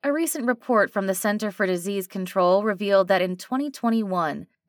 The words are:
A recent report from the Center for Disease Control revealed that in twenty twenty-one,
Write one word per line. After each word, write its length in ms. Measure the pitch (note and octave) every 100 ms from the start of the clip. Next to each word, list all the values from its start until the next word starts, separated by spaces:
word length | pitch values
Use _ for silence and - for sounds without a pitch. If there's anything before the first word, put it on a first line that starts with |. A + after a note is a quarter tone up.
A 60 | C#4+
recent 340 | D4 E4 D#4
report 460 | A#3+ A#3 - A3+ -
from 160 | G#3 G3
the 80 |
Center 340 | F3+ G#3+ G#3+ G#3+
for 160 | F#3+
Disease 420 | F#3+ F3+ F3+ G3+ F#3
Control 560 | F#3+ F#3 G3 F3+ F#3+
revealed 440 | G#3+ F#3+ G3+ G3 F#3
that 140 | F#3+
in 160 | F3+ F#3
twenty 340 | - C4 D4
twenty-one, 760 | - A#3 A3+ G3+ F3+ D#3+ D3 - _